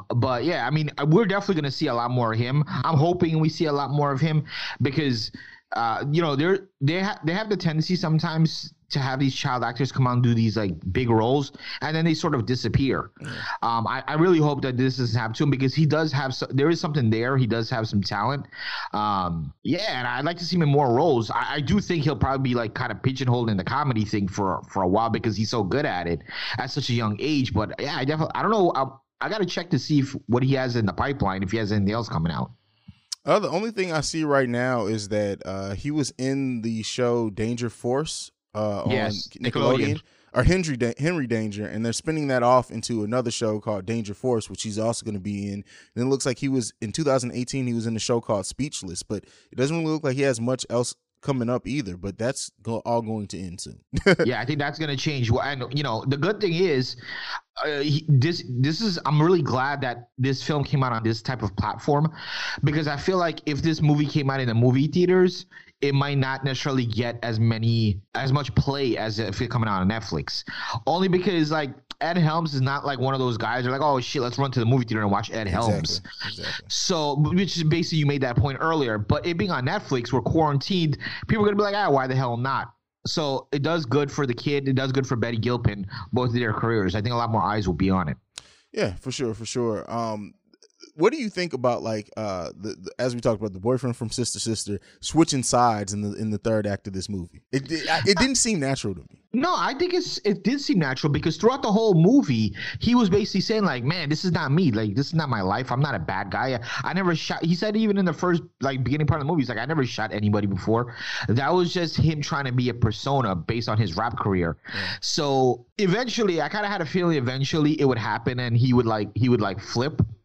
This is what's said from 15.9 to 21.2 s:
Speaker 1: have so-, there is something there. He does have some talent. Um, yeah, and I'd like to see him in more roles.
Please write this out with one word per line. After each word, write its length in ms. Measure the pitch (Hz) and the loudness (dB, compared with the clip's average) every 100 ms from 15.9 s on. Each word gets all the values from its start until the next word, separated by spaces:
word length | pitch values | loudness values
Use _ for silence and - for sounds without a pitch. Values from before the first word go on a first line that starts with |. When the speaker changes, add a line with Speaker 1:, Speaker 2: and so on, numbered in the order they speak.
| 151 160 | 4 2
Speaker 1:
have 220 | 135 135 | 0 -2
so-, 140 | 127 143 | -4 -2
there 200 | 131 147 | 2 2
is 100 | 165 | 2
something 300 | 170 151 113 | 0 0 2
there. 280 | 110 120 135 | 2 2 2
He 100 | 117 | 2
does 220 | 117 113 | 0 -2
have 180 | 117 113 | -4 0
some 140 | 101 | -2
talent. 440 | 95 101 113 139 - - - - - | 0 -2 -2 -2 -8 -12 -10 -8 -6
Um, 600 | 101 104 98 90 82 71 - | -2 0 0 0 -2 -6 -8
yeah, 340 | - 165 214 131 | -4 -2 -2 -4
and 80 | 123 | -4
I'd 180 | 123 151 | -2 -2
like 120 | 170 | -4
to 80 | 170 | -2
see 100 | 175 | 2
him 60 | |
in 60 | 151 | 4
more 240 | 143 143 | 4 4
roles. 360 | - - 123 | 4 6 4